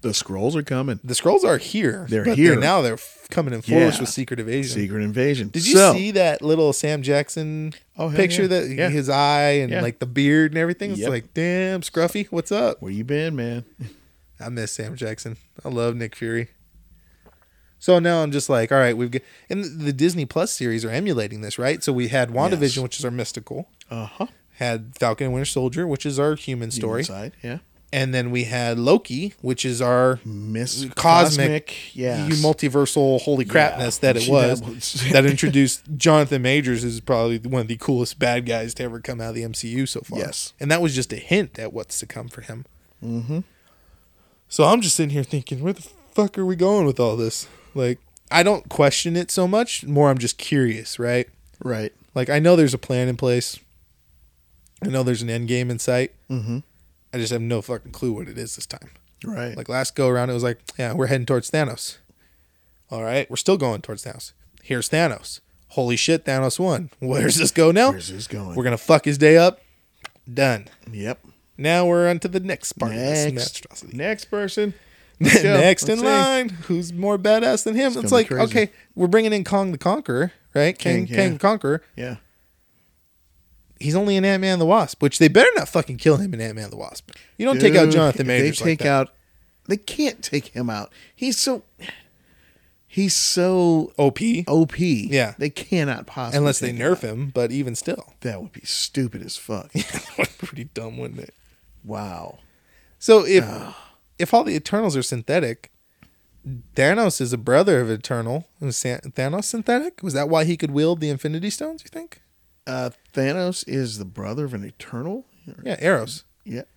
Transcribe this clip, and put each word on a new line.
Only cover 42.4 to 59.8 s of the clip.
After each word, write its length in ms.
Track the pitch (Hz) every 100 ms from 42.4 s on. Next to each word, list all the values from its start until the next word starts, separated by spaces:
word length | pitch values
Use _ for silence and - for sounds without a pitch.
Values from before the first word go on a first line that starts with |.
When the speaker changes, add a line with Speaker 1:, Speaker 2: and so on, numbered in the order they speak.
Speaker 2:
him. 240 | - 113 135 _ _ _
Speaker 1:
Mm-hmm. 360 | 110 117 117 156 185 _ _ _ _ _ _ _ _ _ _
Speaker 2:
So 160 | -
I'm 160 | 156 226
just 160 | 196 -
sitting 140 | 151
here 120 | 143
thinking, 360 | 131 147 - 131
"Where 100 | 160
the 140 | 196 - _ _
fuck 240 | - 202 -
are 80 | 185
we 100 | 180
going 300 | 185 208 151
with 120 | 127
all 180 | 120 110
this?" 300 | 113 - - - -
Like, 240 | 139 123 123 _ _ _
I 120 | 160
don't 260 | 180 202 -
question 480 | - 143 - 170 170
it 140 | 170
so 160 | - 180
much. 380 | 202 233 -
More, 240 | - 143 143
I'm 80 | 131
just 200 | 117 -
curious, 600 | - 147 127 110 110 -
right? 300 | 120 123 123 _ - _
Speaker 1:
Right. 300 | 127 113 107 _ _
Speaker 2:
Like, 160 | - 127
I 80 | 147
know 180 | 160 175
there's 160 | 147
a 40 | 123
plan 280 | - 127 127
in 80 | 120
place. 400 | 127 123 - - _ _ _ _ _ _ _ _ _ _ _ _
I 60 | 202
know 140 | 131
there's 180 | 123 120
an 60 | 117
end 180 | 117 117
game 220 | 123 123
in 80 | 117
sight. 340 | - 123 135 _ _
Speaker 1:
Mm-hmm. 280 | 131 110 120 - _ _ _ _
Speaker 2:
I 60 | 123
just 140 | 113
have 80 | 120
no 180 | 117 117
fucking 300 | 98 117 -
clue 200 | - 127
what 160 | 107 -
it 80 | -
is 180 | 113 -
this 100 | -
time. 240 | - - _ _ _
Speaker 1:
Right. 320 | - 214 120 113
Speaker 2:
Like, 120 | 117
last 260 | 123